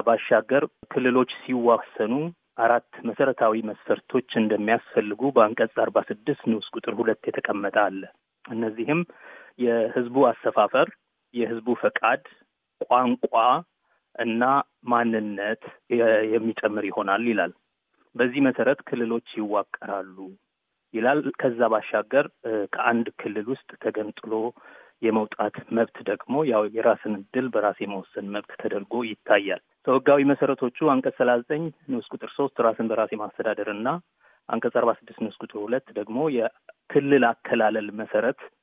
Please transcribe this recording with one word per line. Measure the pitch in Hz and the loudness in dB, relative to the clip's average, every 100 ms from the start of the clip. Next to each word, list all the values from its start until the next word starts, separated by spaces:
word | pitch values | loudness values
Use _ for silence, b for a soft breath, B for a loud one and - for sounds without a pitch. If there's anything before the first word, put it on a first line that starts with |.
ባሻገር | 113 110 - 110 107 135 151 _ - | 4 2 4 2 4 0 0 _ -6
ክልሎች | - 123 127 123 - | 0 4 4 2 -2
ሲዋሰኑ | - 127 120 113 - - 107 131 165 - _ - | -4 0 4 4 2 -4 -2 -2 -4 -8 _ 0
አራት | 117 120 - - | 2 2 -2 -8
መሰረታዊ | 120 107 135 123 113 113 | -6 0 0 2 2 2
መስፈርቶች | 110 98 - 101 - 127 - 117 | -2 -6 -4 -4 -2 -4 -2 0
እንደሚያስፈልጉ | 107 104 104 113 - 117 104 104 135 | 0 0 2 0 0 -2 -2 -2 2
በአንቀጽ | 127 107 117 117 - | 4 4 4 -2 0
አርባ | 110 101 | 0 0
ስድስት | - 104 - 143 - | 0 -4 -6 -4 -2
ንዑስ | 110 - | -2 -4
ቁጥር | 113 - | -8 -6
ሁለት | 104 113 107 | -2 0 -2
የተቀመጠ | - 107 - 101 101 107 | -4 -6 -4 -4 -2 0
አለ። | 101 95 92 _ _ _ - | 0 -2 -12 _ _ _ -10
እነዚህም | 113 113 110 117 160 175 B B B B B | -6 -4 -4 -2 -2 -2 B B B B B
የህዝቡ | 120 117 110 127 120 127 131 | 0 2 0 -2 -2 4 4
አሰፋፈር፣ | 110 113 - 104 131 156 - _ _ _ | 2 0 2 2 2 0 -4 _ _ _
የህዝቡ | 120 113 117 113 117 | -4 -4 -4 -4 -2
ፈቃድ፣ | 107 - 113 135 - _ _ _ _ - | -2 0 0 0 -4 _ _ _ _ -10
ቋንቋ | - 123 127 123 - 117 120 147 175 _ _ _ _ - | 2 2 4 0 0 2 4 2 -2 _ _ _ _ -6
እና | 117 113 127 139 - _ 120 | -4 0 2 2 0 _ -2
ማንነት | 120 117 110 107 101 104 110 - - - | 0 0 -2 -4 -6 -6 -6 -10 -16 -2
የ-፣ | 120 113 107 110 | 2 4 4 2
የሚጨምር | 113 110 107 110 104 101 | 0 -2 -2 -2 -2 -4
ይሆናል | 98 98 101 120 | -4 -2 0 0
ይላል። | 107 85 - _ _ _ _ _ 117 | 0 -2 -6 _ _ _ _ _ -2
በዚህ | 127 139 | -2 2
መሰረት | 135 123 117 143 | 0 2 0 0
ክልሎች | - 127 113 117 - - | -4 -6 -4 -4 -6 -8
ይዋቀራሉ | 104 101 - - 107 101 95 92 95 98 _ _ _ _ _ | -2 -2 -4 -8 -8 -8 -8 -14 -18 -18 _ _ _ _ _
ይላል። | 113 120 147 135 - | -2 2 2 -2 -2
ከዛ | 135 117 113 | -2 2 2
ባሻገር፣ | 107 - 107 104 131 143 _ | 2 0 -4 0 2 0 _
እ፣ | 120 110 98 | -6 -4 -4
ከአንድ | - 120 117 113 - | -2 0 0 -2 -8
ክልል | 113 107 107 | -8 -8 -6
ውስጥ | 135 - - | -8 -12 -8
ተገንጥሎ | 117 107 104 - 110 110 117 - b b b b | -6 -6 -8 -10 -6 -4 -4 -8 b b b b
የመውጣት | 113 110 107 - 104 - - | 0 0 0 -4 -6 -6 -4
መብት | 113 117 - | -2 -2 -4
ደግሞ | - 107 - 135 151 | -6 -6 -2 -2 2
ያው | 107 104 | 2 0
የራስን | 110 113 101 113 101 | 2 2 2 -2 -8
እድል | 98 127 127 | -6 -4 -2
በራስ | 110 104 - | 0 0 -2
የመወሰን | 101 98 - - 101 | -6 -8 -10 -10 -8
መብት | 104 - - | -8 -10 -8
ተደርጎ | 107 101 101 117 | -6 -6 -6 -6
ይታያል። | 117 104 - 104 98 90 _ _ | -6 -6 2 2 2 -6 _ _
ሰው | - | 0
ህጋዊ | 131 135 143 139 | 2 4 4 4
መሰረቶቹ | 139 139 131 123 - 156 | 2 0 0 -4 0 2
አንቀጽ | 131 131 - | 2 0 0
ሠላሳ | 123 120 | 2 2
ዘጠኝ | 123 151 165 - - | 0 -4 -6 -10 -8
ንዑስ | 123 - | -8 -8
ቁጥር | 110 113 | -12 -8
ሦስት | - 139 - | -4 -2 2
ራስን | 113 110 113 | 2 2 0
በራስ | 110 107 | 0 -2
የማስተዳደር | 110 101 - 110 107 104 | -4 -8 -6 -4 -4 -6
እና | 104 123 175 - _ _ _ - | -4 -4 -4 -8 _ _ _ -8
አንቀጽ | 117 120 120 | -4 -2 2
አርባ | 117 | 2
ስድስት | 110 - - | 0 -4 -10
ንዑስ | 110 - | -10 -8
ቁጥር | 113 107 | -12 -10
ሁለት | 104 131 - | -4 -6 -6
ደግሞ | 104 104 120 156 | -10 -6 -4 -2
የክልል | 123 110 - - - - 147 139 139 120 | -2 -4 -6 -20 -20 -2 0 4 4 4
አከላለል | 113 - 120 110 110 104 | 0 -2 2 2 0 -4
መሰረት | 107 104 107 117 - - _ | -8 -2 0 0 -2 -10 _